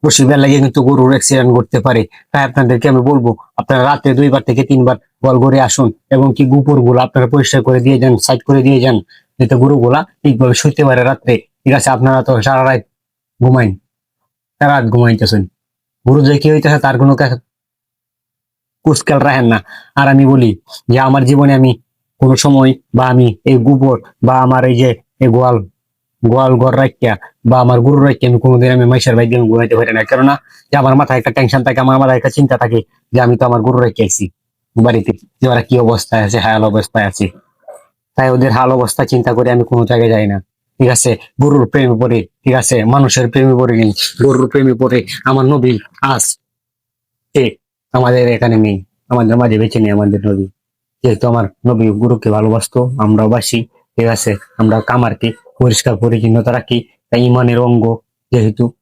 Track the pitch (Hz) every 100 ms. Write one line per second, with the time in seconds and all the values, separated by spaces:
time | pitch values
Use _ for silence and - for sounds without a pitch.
0 | 151 - 131 143 139 139 135 135 127 139
1 | 127 135 - 135 127 120 113 127 117 117
2 | 110 - _ 147 135 131 127 123 143 131
3 | 123 143 120 110 - - 101 135 127 139
4 | 143 131 143 135 - 120 135 135 123 127
5 | _ _ 135 127 135 135 123 - 123 -
6 | _ 135 135 117 135 139 139 143 120 123
7 | 127 - 127 143 127 135 120 127 123 135
8 | 127 117 - 123 - 139 127 135 127 110
9 | - _ _ _ 123 127 131 147 120 139
10 | 185 _ 143 120 127 120 147 147 143 127
11 | 123 135 - 117 - _ - 135 127 127
12 | 131 131 127 123 110 131 131 131 - _
13 | _ _ _ _ 123 131 113 95 _ _
14 | _ _ _ _ _ _ 143 143 117 120
15 | 120 113 110 110 92 _ _ _ _ _
16 | 123 139 135 143 151 151 147 147 135 127
17 | 135 135 135 123 _ _ _ _ _ _
18 | _ _ _ _ _ _ _ _ - 151
19 | - 143 127 135 120 110 - - - -
20 | 139 135 139 135 120 104 _ - - 123
21 | 131 135 123 139 143 135 131 120 _ _
22 | _ _ 131 131 147 139 131 131 _ 131
23 | 127 127 123 - - 131 117 139 135 120
24 | - _ 123 131 127 127 127 120 127 113
25 | _ _ 131 117 127 120 95 _ _ _
26 | _ _ 117 123 131 127 127 127 135 -
27 | 117 104 - _ 117 127 123 123 120 143
28 | 139 135 123 120 131 127 127 127 120 127
29 | 131 117 117 123 113 113 117 113 117 110
30 | 110 131 135 139 _ _ _ 143 135 131
31 | 143 131 127 127 127 135 127 131 131 131
32 | 135 127 135 - 139 127 120 113 - _
33 | _ 120 123 120 127 120 110 123 120 98
34 | 104 - 95 _ _ _ _ - 113 117
35 | 104 101 _ _ 131 123 - 127 117 113
36 | - 113 104 113 101 110 107 104 - 113
37 | 101 - 95 - _ _ - - _ _
38 | _ - 131 127 131 117 127 127 123 -
39 | - 127 120 113 127 120 117 123 113 120
40 | 117 110 104 98 - _ _ _ 127 123
41 | 127 113 - - 139 143 120 147 131 113
42 | 123 117 92 _ - 127 120 123 110 135
43 | 135 - 123 135 131 127 123 113 110 101
44 | - - 131 127 127 143 135 117 127 123
45 | - - 131 131 131 147 123 113 - _
46 | 135 127 - - _ _ _ _ _ _
47 | _ _ _ 143 139 - _ _ _ 127
48 | 127 123 123 117 120 110 107 98 95 _
49 | _ 123 113 117 120 110 110 117 107 101
50 | 104 101 104 98 95 _ _ _ _ _
51 | 127 107 123 117 101 _ 120 113 113 104
52 | 117 117 110 107 107 110 - 127 123 131
53 | 107 107 107 117 - 117 117 _ _ -
54 | 117 113 - 101 - - 110 113 - 123
55 | 117 104 117 - _ _ 123 110 - 104
56 | 117 113 113 113 113 123 - 120 117 _
57 | _ 120 123 123 123 120 123 120 113 113
58 | _ _ _ 127 110 107 120 -